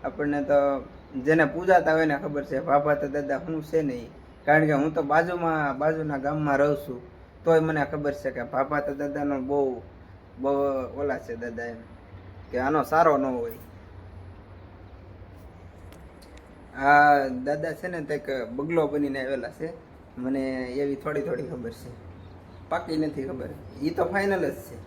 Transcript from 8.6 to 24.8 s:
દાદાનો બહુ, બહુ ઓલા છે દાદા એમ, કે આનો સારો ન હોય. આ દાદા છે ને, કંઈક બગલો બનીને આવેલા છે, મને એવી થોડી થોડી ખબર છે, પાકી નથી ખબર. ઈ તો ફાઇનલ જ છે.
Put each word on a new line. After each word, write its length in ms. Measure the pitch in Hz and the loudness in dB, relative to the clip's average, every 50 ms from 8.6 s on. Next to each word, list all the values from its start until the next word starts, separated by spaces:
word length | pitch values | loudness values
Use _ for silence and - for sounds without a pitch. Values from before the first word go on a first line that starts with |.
| 135 139 151 147 143 - | 0 2 0 -2 -2 -2
દાદાનો 480 | 139 139 147 143 143 147 143 143 139 135 | -4 -4 -4 -4 -4 -2 -2 -2 -2 -2
બહુ, 420 | 127 131 143 143 139 131 123 123 90 - - - - - - - - - - - | -2 0 0 2 2 0 -2 -6 -10 -16 -20 -20 -20 -20 -20 -20 -20 -20 -12 -4
બહુ 120 | 131 139 139 139 139 139 135 131 127 117 117 135 | -2 0 0 2 0 0 -2 -2 -6 -6 -6 -4
ઓલા 180 | 143 143 131 120 | -4 -4 -4 -4
છે 180 | - - 117 | -6 -10 -10
દાદા 280 | 117 120 120 113 117 117 | -8 -8 -8 -8 -8 -10
એમ, 120 | 120 117 113 113 - - - - - - - - - - - - - | -10 -10 -12 -16 -18 -20 -20 -20 -20 -20 -18 -18 -18 -18 -18 -14 -6
કે 80 | - 123 | -4 -2
આનો 240 | 127 139 151 156 | 0 2 2 2
સારો 340 | 151 - 156 160 170 160 143 | 2 4 4 6 6 6 6
ન 80 | 135 135 | 4 2
હોય. 340 | 135 127 120 117 117 113 - - - - - - - - - - - - - - - - - - - - - - - - - - - - - - - - - - - - - - - - - - - - - - - - - - - - - - - - - - - - - - - - 127 | 0 -2 -2 -4 -6 -8 -12 -16 -18 -18 -20 -20 -20 -20 -18 -18 -18 -18 -18 -18 -18 -18 -20 -20 -20 -20 -20 -20 -20 -20 -20 -20 -20 -20 -20 -20 -20 -20 -20 -20 -20 -20 -20 -20 -20 -20 -20 -20 -20 -20 -20 -20 -20 -20 -20 -20 -20 -20 -20 -20 -20 -20 -20 -20 -20 -20 -20 -20 -16 -8 0
આ 500 | 139 143 147 147 147 147 147 143 139 131 | 6 8 8 10 10 8 8 6 4 0
દાદા 440 | 127 127 127 143 147 156 160 165 | -4 -4 -2 -2 -2 -2 -2 -6
છે 160 | 156 165 - 180 | -6 -6 -8 -6
ને, 120 | 180 165 | -6 -6
કંઈક 480 | 147 - 151 143 - - 135 131 117 113 | -4 -4 -6 -4 -4 -4 -4 -4 -4 -6
બગલો 400 | 120 131 143 156 170 165 156 143 | -6 -6 -4 0 2 2 2 2
બનીને 320 | 147 147 147 139 135 139 | 0 -2 -2 -2 -2 -4
આવેલા 300 | 131 131 139 127 113 - | -4 -4 -4 -4 -6 -10
છે, 220 | - - 160 165 165 - - - - - - - - 123 | -10 -10 -10 -10 -10 -12 -20 -20 -20 -20 -20 -18 -12 -8
મને 460 | 123 131 135 135 135 131 131 131 127 | -4 -2 -2 -2 -2 -4 -4 -6 -6
એવી 300 | 123 123 139 143 143 139 | -6 -4 -2 -2 -2 -4
થોડી 280 | 135 - 151 151 143 | -4 -4 -4 -4 -2
થોડી 200 | 135 - 127 127 | -2 -2 -4 -4
ખબર 280 | 147 - - 127 117 117 | -6 -8 -8 -8 -8 -10
છે, 200 | - - - 123 - - - - - - - - - - - - - - - - | -12 -12 -16 -16 -16 -16 -18 -18 -18 -18 -18 -20 -20 -20 -20 -20 -20 -20 -8 -4
પાકી 280 | 156 180 - - 160 | -4 -4 -4 -2 -2
નથી 260 | 156 156 147 - 147 | -2 -2 -2 -4 -6
ખબર. 260 | 131 135 - 127 - - 151 - - - - - | -6 -6 -8 -8 -10 -10 -12 -14 -16 -16 -10 -4
ઈ 80 | 139 160 | -4 -4
તો 140 | 170 - - | 0 0 -2
ફાઇનલ 460 | - 190 202 196 196 196 180 160 - | 0 0 0 2 2 2 2 0 -2
જ 40 | - | -4
છે. 220 | - - - 123 - | -8 -14 -16 -16 -16